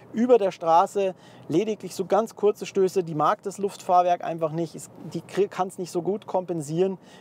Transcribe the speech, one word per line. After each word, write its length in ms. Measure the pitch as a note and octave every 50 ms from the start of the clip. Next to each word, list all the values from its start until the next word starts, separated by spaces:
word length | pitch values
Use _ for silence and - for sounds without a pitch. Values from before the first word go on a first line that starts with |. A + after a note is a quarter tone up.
| - -
über 260 | - A3 A#3+ B3 B3 -
der 140 | G3+ F#3
Straße. 640 | - - F3 E3 D#3+ E3+ G3 G3 - G3+ G3 F#3+ F3+ - - - - - - -
Lediglich 460 | C#3 E3+ G#3+ A3 G#3 - - F3+ -
so 120 | - F#3
ganz 300 | E3+ G3 G3+ A3+ G#3+ -
kurze 280 | - G#3 G#3 G#3 - F#3+
Stöße, 380 | - - G3 F#3+ F#3 - G3
die 140 | F3 E3 D#3+
mag 260 | D3+ D3+ E3+ G#3+ -
das 160 | - G3 F3+ -
Luftfahrwerk 640 | G3 G3 - - - - F3+ F3+ F3+ F3+ F3 F3 -
einfach 280 | D#3 E3 E3 E3 D#3
nicht. 240 | D3+ E3 E3+ D#3 -
Es, 140 | D3+ - - - - - D#3+
die 80 | D3+ E3
krie-, 280 | - - - F3+ G3+ -
kann's 280 | - - F#3 G3 -
nicht 140 | - F3+ -
so 100 | - F3+
gut 240 | D#3+ F3 G3+ G#3+ -
kompensieren 720 | - - F#3 F3+ F3 F3 E3 C#3+ C#3+ D#3+ E3+ F#3+ F#3+ F#3+ - - - - -